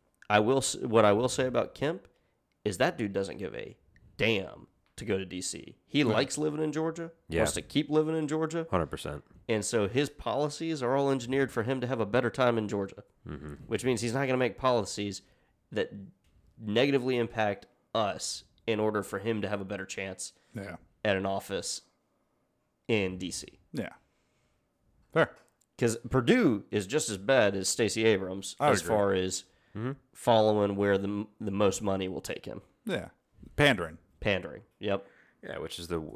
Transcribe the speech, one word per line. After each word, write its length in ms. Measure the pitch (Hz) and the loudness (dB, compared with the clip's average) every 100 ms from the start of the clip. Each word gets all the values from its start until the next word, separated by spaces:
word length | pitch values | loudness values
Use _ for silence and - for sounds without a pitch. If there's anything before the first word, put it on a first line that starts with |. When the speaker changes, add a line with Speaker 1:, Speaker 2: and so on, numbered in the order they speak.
| _ _ - | _ _ 2
Speaker 1:
I 100 | 104 | 2
will 180 | 107 135 | 4 2
s-, 180 | - - | 0 -4
what 280 | 127 113 104 | 2 6 6
I 60 | |
will 180 | 101 123 | 6 2
say 160 | - 127 | 0 0
about 300 | 120 - - | 0 -2 -2
Kemp 320 | 143 190 - _ _ _ _ _ 107 | -4 -4 -10 _ _ _ _ _ -4
is 120 | 92 | 0
that 200 | 147 175 | 0 0
dude 160 | 104 | -2
doesn't 240 | 98 98 - | -2 -4 -6
give 160 | 92 | -8
a 220 | 52 - - _ _ - - | -8 -12 -14 _ _ -14 -2
damn 500 | 110 104 92 - - _ _ - | 0 0 -2 -12 -20 _ _ -8
to 100 | 110 | -2
go 120 | 95 | -2
to 80 | 92 | -2
D 160 | 90 | -6
C. 340 | - 85 - - _ | -8 -8 -14 -20 _
He 180 | 143 | 2
Speaker 2:
Right. 100 | 127 | 4
Speaker 1:
likes 240 | 110 139 - | 4 2 0
living 240 | 151 147 | -2 -2
in 100 | 156 | -2
Georgia, 400 | 151 165 165 165 - - | -2 -4 -4 -10 -12 -4
Speaker 3:
Yeah. 140 | 156 | 0
Speaker 1:
wants 120 | - | 0
to 80 | - | -2
keep 280 | - 143 156 | -2 -2 2
living 260 | 156 156 160 | 2 4 0
in 120 | 151 | 0
Georgia. 400 | 156 156 165 165 | 0 -2 -4 -2
Speaker 3:
Hundred 160 | 90 76 | 0 0
percent. 360 | - 78 73 - - - | -4 -8 -10 -12 -10 -2
Speaker 1:
And 160 | 110 104 | -2 0
so 220 | 117 101 | 0 2
his 220 | 123 143 | 0 -2
policies 720 | - - 120 151 - 165 156 | -2 -4 -2 -2 -4 -6 -2
are 140 | 123 139 | 0 2
all 160 | 139 | 2
engineered 400 | 135 120 135 131 | 0 0 0 0
for 120 | 120 | 0
him 180 | 110 131 | -2 -2
to 60 | 123 | -2
have 120 | 123 | -2
a 60 | 101 | 0
better 240 | 117 120 | 0 0
time 280 | - 123 117 | 2 2 2
in 100 | 104 | 0
Georgia, 360 | 101 98 - - _ 82 | -2 -4 -8 -20 _ -14
Speaker 3:
Mm-hmm. 260 | 73 76 69 - | -12 -12 -14 -6
Speaker 1:
which 160 | 113 | -2
means 180 | 127 113 | 0 0
he's 120 | 117 | 0
not 120 | 131 135 | 0 0
gonna 100 | 127 | 2
make 200 | 123 - | 0 0
policies 640 | 131 120 98 - 101 95 - _ _ _ _ | 0 2 0 -4 -6 -8 -14 _ _ _ _
that 200 | 104 - 101 98 - _ _ _ - | -4 -4 -6 -18 -20 _ _ _ -12
negatively 580 | 107 110 143 139 127 123 | -2 2 4 2 2 0
impact 480 | 110 113 107 98 - _ _ 113 | 0 0 0 -2 -10 _ _ -2
us 480 | 101 80 - - - _ - | 0 -2 -8 -10 -14 _ -2
in 120 | 107 | 0
order 240 | 107 107 | 2 0
for 160 | 95 101 | -2 -4
him 220 | 107 110 | -2 -2
to 80 | 98 | -2
have 100 | 104 | -6
a 40 | 95 | -6
better 200 | 98 95 | -8 -8
chance 480 | - 95 95 - - _ | -8 -8 -8 -12 -16 _
Speaker 2:
Yeah. 240 | 110 98 - _ _ | -12 -12 -14 _ _
Speaker 1:
at 120 | 107 95 | 0 0
an 80 | 98 | 0
office 560 | 98 - 95 - - - _ _ _ _ _ _ _ _ _ - | -4 -4 -6 -6 -10 -12 _ _ _ _ _ _ _ _ _ -2
in 300 | 107 95 92 | 0 0 -4
D 140 | 92 | -8
C. 280 | - - - _ | -8 -12 -18 _
Speaker 2:
Yeah. 200 | 151 92 - _ _ _ _ _ _ _ _ _ _ _ | -10 -10 -12 _ _ _ _ _ _ _ _ _ _ _
Fair. 240 | 160 147 - _ _ _ - | 0 0 -2 _ _ _ -2
Speaker 1:
'Cause 200 | 120 110 - | 0 0 0
Perdue 540 | 131 120 247 175 101 - | 2 4 6 4 2 0
is 140 | 104 92 | -2 0
just 220 | 147 120 | -2 -2
as 80 | 95 | -2
bad 380 | 101 131 104 98 | 2 4 4 2
as 120 | 92 | 0
Stacey 380 | - 107 110 113 | 2 0 4 4
Abrams 500 | 98 92 98 - - | 4 2 -6 -8 0
Speaker 2:
I 100 | 143 | 2
Speaker 1:
as 120 | 104 | 2
Speaker 2:
agree. 60 | 85 | 2
Speaker 1:
far 260 | 107 101 | 2 4
as 300 | 95 92 - - _ _ 104 | 2 0 -4 -10 _ _ -8
Speaker 3:
Mm-hmm. 180 | 123 139 _ | -6 -8 _
Speaker 1:
following 640 | - - 113 107 107 101 98 | -2 4 6 6 6 4 4
where 240 | 101 98 | 4 2
the 80 | 98 | 2
m-, 200 | 104 107 - | -4 -6 -8
the 80 | 107 | -4
most 320 | 98 101 - | 2 2 2
money 260 | 104 95 95 | -2 -2 -2
will 140 | 82 | -6
take 240 | - - - | -8 -10 -10
him. 160 | - - _ 220 | -12 -16 _ -6
Speaker 2:
Yeah. 240 | 139 - - _ _ - - | -6 -6 -16 _ _ -6 2
Pandering. 420 | 143 101 80 82 _ - | 4 4 -2 -10 _ -4
Speaker 1:
Pandering. 420 | 107 95 87 80 - - | 0 0 -2 -14 -20 -8
Yep. 260 | 101 98 - _ _ _ | -2 -2 -4 _ _ _
Speaker 3:
Yeah, 160 | - - | -12 -10
which 220 | 78 - | -8 -10
is 80 | 85 | -6
the 120 | 85 78 | -6 -6